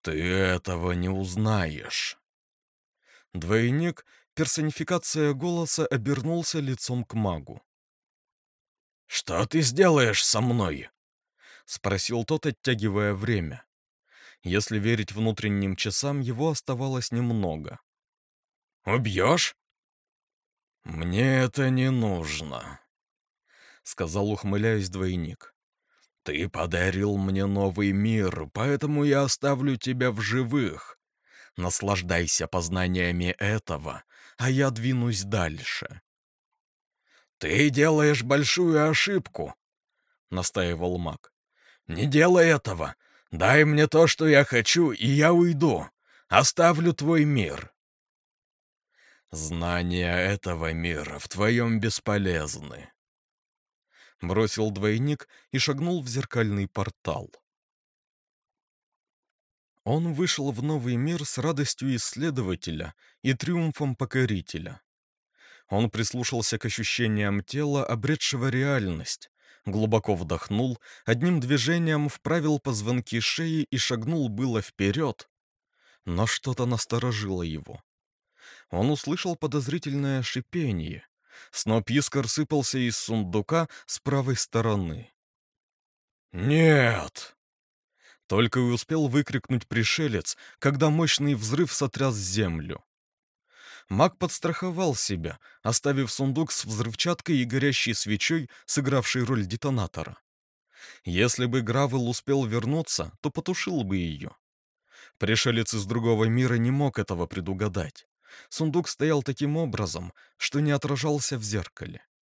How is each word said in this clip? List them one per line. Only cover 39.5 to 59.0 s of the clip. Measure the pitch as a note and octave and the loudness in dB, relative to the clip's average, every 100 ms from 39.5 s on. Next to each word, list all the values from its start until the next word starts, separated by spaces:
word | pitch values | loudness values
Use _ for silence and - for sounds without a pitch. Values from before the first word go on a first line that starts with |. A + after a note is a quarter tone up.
| - _ _ _ _ _ _ _ | -10 _ _ _ _ _ _ _
настаивал | F#2 F2 G2+ F2 E2 F2+ F2+ | -4 -2 0 0 0 -2 -2
маг. | E2+ D2+ - _ _ _ _ _ - | -4 -8 -18 _ _ _ _ _ -10
"Не | E2 D3 | -2 2
делай | D3 E3+ F3+ E3 | 4 6 6 6
этого! | D3+ - F2 D#2 - _ _ _ | 4 0 -4 -6 -8 _ _ _
Дай | E2 F#2+ C#3+ | 0 6 6
мне | D3+ D3 D3+ | 6 6 4
то, | D#3 E3 | 6 6
что | - D#3 | 6 6
я | C#3+ | 6
хочу, | C#3+ B2 A2 F3 D#3+ | 6 2 4 4 2
и | G#2+ A2+ | 2 2
я | C#3 D#3 | 6 6
уйду! | F3 F3 D3 D#3+ F2+ - _ _ _ _ | 6 6 4 2 2 -4 _ _ _ _
Оставлю | G2 C#3 - E3+ D#3 E3+ | 6 6 6 4 6 2
твой | - D3 E3 D3 | 2 2 4 4
мир!" | C#3 E2 C#2+ - _ _ _ _ _ _ _ _ _ _ _ _ _ _ _ _ | 2 0 -4 -12 _ _ _ _ _ _ _ _ _ _ _ _ _ _ _ _
"Знания | D#2+ D#2 E2+ E2+ F2 F2 F2+ F2 F2 | -8 -6 -4 -2 0 0 0 0 0
этого | F#2 G2+ F#2+ E2+ D#2+ | 0 -2 -4 -4 -2
мира | D#2+ E2+ D2+ D2 C#2+ | -2 -4 -4 -8 -10
в | - | -8
твоём | F2 G#2 A#2+ A#2 A2 | 0 2 2 0 0
бесполезны", | A2 - - G#2 F#2+ E2 D2+ D2 D2 C2 - _ _ _ _ _ _ _ _ _ _ _ - _ | 0 -2 -2 0 0 -2 -4 -8 -12 -16 -20 _ _ _ _ _ _ _ _ _ _ _ -20 _
бросил | E2+ F#2+ A2 - A2 | -2 0 0 0 -2
двойник | G2 G#2+ A2 C#3+ D3 - - _ | 0 0 0 0 -2 -8 -20 _
и | C3+ | -2
шагнул | C#3 C#3 E3+ F3 | 0 0 -2 -4
в | B2+ | -4
зеркальный | A#2+ - B2 A2 G2+ G2 | -6 -4 -2 0 0 -2
портал. | - F#2+ - - D#2 - - _ _ _ _ _ _ _ _ _ _ _ _ _ _ _ _ | -4 -6 -6 -6 -6 -8 -18 _ _ _ _ _ _ _ _ _ _ _ _ _ _ _ _